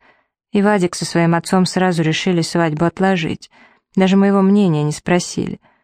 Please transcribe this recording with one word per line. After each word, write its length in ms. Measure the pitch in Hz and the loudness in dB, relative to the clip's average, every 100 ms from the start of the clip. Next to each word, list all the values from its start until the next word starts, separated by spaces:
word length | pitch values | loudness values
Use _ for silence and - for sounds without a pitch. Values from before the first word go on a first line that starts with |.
| _ _ _ _ _ | _ _ _ _ _
И 120 | 202 | 0
Вадик 320 | 202 208 175 - | 2 2 0 -4
со 100 | 170 | -4
своим 300 | 170 165 170 | 0 2 0
отцом 300 | - 190 180 | 0 0 0
сразу 360 | 185 185 170 | 0 0 0
решили 400 | 160 151 190 175 | -2 -2 -2 -2
свадьбу 440 | 160 175 165 151 170 | -2 -2 -2 0 -2
отложить. 680 | - 190 185 160 - - _ - _ _ - | 0 0 0 -4 -8 -14 _ -20 _ _ -2
Даже 220 | 190 196 | 2 4
моего 240 | 196 196 | 4 2
мнения 420 | 190 202 190 151 | 2 2 2 0
не 80 | 147 | -2
спросили. 680 | 156 - 180 - - - - _ _ | -4 -2 -2 -2 -6 -8 -10 _ _